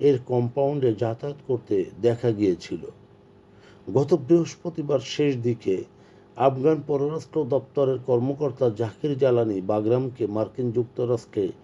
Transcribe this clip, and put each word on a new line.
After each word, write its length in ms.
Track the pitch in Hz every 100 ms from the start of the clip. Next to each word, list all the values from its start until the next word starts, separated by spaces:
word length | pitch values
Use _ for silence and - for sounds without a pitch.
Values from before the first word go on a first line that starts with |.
এর 180 | 143 127 127
কম্পাউন্ডে 680 | 123 120 127 139 147 127
যাতায়াত 420 | 104 117 113 143 143 -
করতে 380 | 120 - 101 90 87
দেখা 300 | 117 117 123
গিয়েছিল। 480 | 104 104 85 - 87 - - - - - - - - - - -
গত 200 | 110 143
বৃহস্পতিবার 840 | 175 127 170 160 - 175 160 147 139
শেষ 380 | 120 - 147 127
দিকে 480 | 120 120 - 92 - - - - - -
আফগান 460 | 135 131 143 156 147
পররাষ্ট্র 580 | 143 143 160 160 160
দপ্তরের 540 | 135 131 127 - 135 127
কর্মকর্তা 720 | 127 123 127 139 147 123 123
জাকির 480 | 107 117 - 151 135
জালানি 420 | 131 120 110 98
বাগরামকে 680 | 95 107 107 123 131 123 104
মার্কিন 460 | 107 110 - 123
যুক্তরাষ্ট্রে 760 | 113 117 - 123 117 - 110 95 -